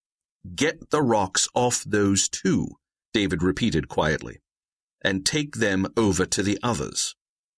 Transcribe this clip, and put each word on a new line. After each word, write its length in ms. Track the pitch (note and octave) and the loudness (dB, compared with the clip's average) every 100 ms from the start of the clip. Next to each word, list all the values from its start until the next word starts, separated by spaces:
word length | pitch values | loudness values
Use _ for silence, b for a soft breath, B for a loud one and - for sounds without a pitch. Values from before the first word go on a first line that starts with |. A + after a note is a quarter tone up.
| _ _ _ _ F#2 | _ _ _ _ -12
"Get 360 | F2 D3 - - | -2 -2 -2 -2
the 120 | D3+ | 0
rocks 460 | C3 G#2+ F#2+ - - A#2+ | 2 2 2 -2 -2 0
off 300 | B2 - - | 0 0 -2
those 420 | G#2 G2+ G2 - | 2 4 2 0
two," 500 | - F#3+ D3+ - - _ _ _ | -2 0 0 0 -8 _ _ _
David 280 | A2+ F#2+ E2 | 0 0 0
repeated 460 | F#2 F#2 A2+ D#2+ C#2+ | 0 0 0 0 -2
quietly, 540 | - D#2 D2+ A#1 - _ _ _ _ _ _ | -2 0 -2 -6 -16 _ _ _ _ _ _
"and 260 | - G2 F#2+ | -2 -2 0
take 300 | D3+ D3+ A#2 | -2 -2 0
them 320 | G#2+ F#2+ F#2+ - | 0 0 0 2
over 300 | G#2+ F2 F2+ | 2 2 0
to 180 | - | 0
the 160 | G2 G#2 | -2 -2
others." 540 | A#2+ G#2+ G#1+ - - - _ _ _ | -2 -2 -4 -6 -6 -8 _ _ _